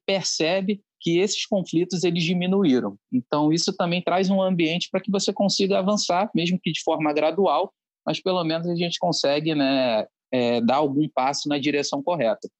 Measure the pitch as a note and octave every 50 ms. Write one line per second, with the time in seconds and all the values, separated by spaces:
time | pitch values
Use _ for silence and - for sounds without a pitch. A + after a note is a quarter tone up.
0 | _ - G3 F#3+ E3 - - - D#3+ D#3 F3+ G3 G3 F#3+ G#3 G3+ - _ _ _
1 | - E3+ E3 E3+ F#3+ G#3+ - - - - A3 G3 D3+ - - D#3+ F3 F3+ F#3+ F3
2 | F#3 F3 E3 F3 E3+ E3 F#3 F3+ F3+ F3+ F#3+ G3+ G3+ D3+ B2+ B2 A2+ G2+ G2 -
3 | _ _ - B2+ A#2+ - - D3 D3+ D3+ D#3+ E3+ - - F#3 - F#3+ E3+ F3 F3+
4 | F3 - E3+ F#3 G3 F#3 G3 F#3+ F#3+ F#3 F#3+ E3+ E3+ D#3 E3 F3+ - - - F#3+
5 | F#3 - F#3+ G3 - - G3 - G3+ F#3+ - - G3 F#3 G3 G3 F#3 F#3+ G#3 G#3
6 | - - F3 F3+ G3+ G#3+ - D#3+ E3 E3+ F#3 F3+ - F3+ D#3 - - - D#3+ D#3
7 | D#3 D3+ D3 D3+ D3+ D#3+ E3 F#3+ G3 F3 C#3+ D#3 F#3 G3+ - _ _ _ _ _
8 | _ - D#3+ - - F#3+ F#3 F#3 E3+ D#3+ D#3+ E3 E3 F3 F3 E3+ F3 E3+ E3 -
9 | - F3 D#3+ - E3 C#3 C#3+ D3+ D3+ D#3+ D#3 D3 C#3 C3+ C#3 C3+ C3 B2 A2+ G#2+
10 | G2+ - _ _ _ _ - B2+ A#2+ A#2+ A#2+ A#2+ A#2 A2+ B2+ C#3+ D#3 C#3+ C3+ C#3+
11 | D#3 D3 - - B2+ C3+ C#3+ - - D3 D3 C#3+ C3 D3 C#3 C#3+ C#3+ - - C#3+
12 | C#3 - F3+ D#3+ B2 A2 G#2 - - - - _